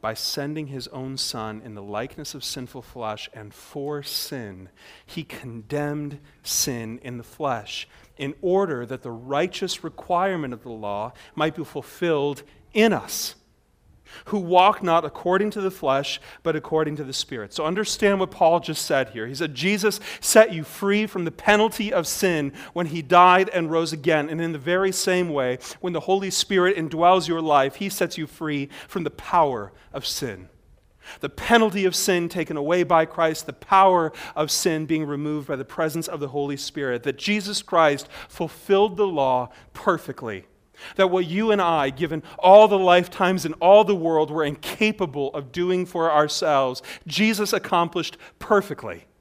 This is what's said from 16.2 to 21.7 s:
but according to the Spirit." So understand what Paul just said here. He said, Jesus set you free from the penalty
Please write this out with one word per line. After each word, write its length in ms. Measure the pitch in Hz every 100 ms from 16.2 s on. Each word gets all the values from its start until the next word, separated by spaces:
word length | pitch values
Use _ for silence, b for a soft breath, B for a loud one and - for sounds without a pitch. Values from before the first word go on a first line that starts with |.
| B B
but 120 | 165
according 400 | 156 - 160 156 147
to 60 |
the 120 | 139
Spirit." 400 | - - 127 101
So 100 | -
understand 560 | 156 185 214 - 208 196
what 100 | 185
Paul 300 | - 170 170
just 240 | 170 151
said 240 | - 139 127
here. 160 | 120 117
He 80 |
said, 200 | 135 160
Jesus 460 | 127 170 208 208 202 B B
set 320 | - 226 226
you 120 | 165
free 420 | 151 - 196 208 214
from 180 | 190
the 60 | 165
penalty 600 | - - 208 220